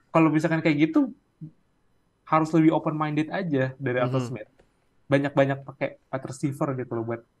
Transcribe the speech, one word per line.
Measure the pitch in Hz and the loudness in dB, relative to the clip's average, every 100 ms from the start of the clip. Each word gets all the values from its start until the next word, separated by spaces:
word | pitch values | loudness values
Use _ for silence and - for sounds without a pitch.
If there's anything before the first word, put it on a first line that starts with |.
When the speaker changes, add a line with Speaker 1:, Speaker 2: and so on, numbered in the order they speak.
| _ | _
Speaker 1:
kalau | 170 160 | 2 4
misalkan | 151 160 160 | 4 0 0
kayak | 160 147 156 | 0 2 2
gitu, | 302 262 - _ _ 156 _ _ _ _ _ _ _ - | 2 0 -4 _ _ -20 _ _ _ _ _ _ _ -2
harus | 156 156 165 | 0 2 4
lebih | 160 156 | 6 4
open-minded | 156 151 156 147 151 | 0 -2 -2 -2 -4
aja | 175 190 139 131 - | -4 -2 -2 -2 -4
dari | 135 123 | -4 0
Arthur | 127 131 | 0 -2
Speaker 2:
Mhm. | 120 113 | -4 -8
Speaker 1:
Smith. | - _ _ _ _ _ - | -14 _ _ _ _ _ -2
Banyak-banyak | 139 143 143 139 139 | 0 0 2 0 0
pakai | - - 139 - | -8 -8 -8 -8
wide | _ 135 - | _ -10 -10
receiver | 131 147 131 151 135 | -8 -6 -4 -6 -6
gitu | 123 117 | -6 -6
loh | 113 | -6
buat, | 117 - _ | -8 -12 _